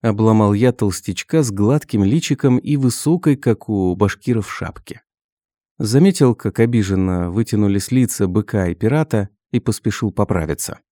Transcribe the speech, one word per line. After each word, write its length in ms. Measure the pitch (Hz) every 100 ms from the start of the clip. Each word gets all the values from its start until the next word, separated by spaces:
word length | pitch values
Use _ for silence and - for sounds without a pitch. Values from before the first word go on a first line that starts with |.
обломал 520 | 117 104 110 110 104
я 180 | 104 123
толстячка 720 | 120 104 92 - 90 - 160
с 80 | 131
гладким 520 | 98 104 147 - 110
личиком 540 | 98 151 - 139 139 123
и 180 | - 147
высокой, 600 | 131 - - 170 156 139
как 340 | - 110 -
у 260 | 104 95 90
башкиров, 560 | 101 - - 117 101
шапке. 500 | - 87 - - - _ _ _ _ _ _ _ _
Заметил, 580 | 107 127 190 175 131 113
как 240 | 107 -
обиженно 720 | 117 120 98 95 92 90 87
вытянулись 600 | 95 113 107 101 98 -
лица 360 | 127 120 - 98
быка 400 | 92 104 107 90
и 80 | 82
пирата, 540 | 107 147 156 113 98 _ _
и 80 | 123
поспешил 520 | - 107 113 - 110
поправиться. 680 | 90 104 90 78 76 - - _